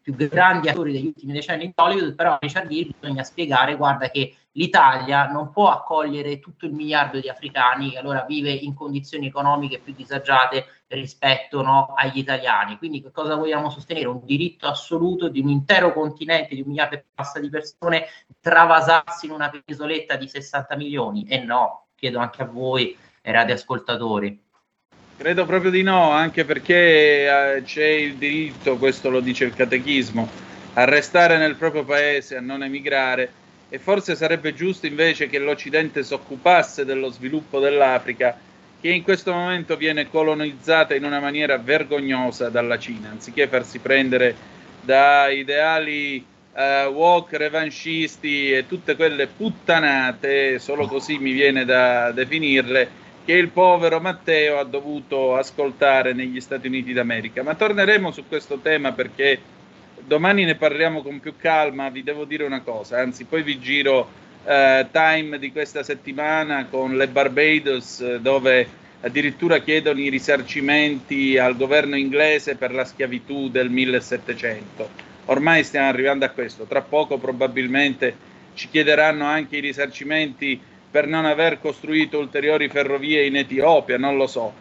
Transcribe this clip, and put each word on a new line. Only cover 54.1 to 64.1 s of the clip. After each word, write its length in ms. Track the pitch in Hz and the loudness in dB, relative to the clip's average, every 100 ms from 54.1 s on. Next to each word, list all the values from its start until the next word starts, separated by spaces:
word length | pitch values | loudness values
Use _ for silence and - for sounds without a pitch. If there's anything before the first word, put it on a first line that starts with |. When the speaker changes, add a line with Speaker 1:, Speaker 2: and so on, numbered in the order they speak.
| 175 - 160 151 147 | -4 0 2 2 0
Speaker 2:
ha 60 | 135 | -2
dovuto 720 | 139 143 147 127 139 131 127 | -6 -6 -8 -4 0 2 0
ascoltare 720 | 135 - 139 123 143 135 127 | -2 -4 -4 2 4 4 2
negli 300 | 127 127 127 | -2 -6 -8
Stati 260 | 123 135 127 | -8 -8 -6
Uniti 240 | 131 123 | -6 -4
d'America. 500 | 127 120 117 110 123 | -2 -2 -4 -6 -6
Ma 140 | 135 156 | -6 -2
torneremo 560 | 220 208 196 214 185 | 0 2 4 4 2
su 160 | 151 139 | -6 -8
questo 300 | 156 - 139 | -8 -6 -6
tema 340 | 143 156 139 | 0 0 0
perché 480 | 117 123 - 139 131 - - - - - - - | -4 -6 0 0 0 -4 -20 -20 -20 -20 -20 -2
domani 380 | 151 180 202 | 2 2 2
ne 120 | 175 156 | 2 2
parliamo 460 | 156 147 160 156 | 0 2 0 -2
con 200 | 139 143 | -8 -12
più 160 | 151 147 | -14 -6
calma. 500 | 165 160 151 135 139 | 0 2 0 -2 -8
Vi 160 | 131 | -8
devo 220 | 131 147 143 | -8 -8 -8
dire 180 | 147 | -6
una 160 | 143 135 | -6 -6
cosa, 400 | 123 110 104 120 | -8 -10 -6 -4
anzi 240 | 127 123 | -4 -6
poi 180 | 127 160 | -6 -4
vi 200 | 147 139 | -4 -6
giro, 480 | 123 143 139 131 117 | -2 0 2 2 0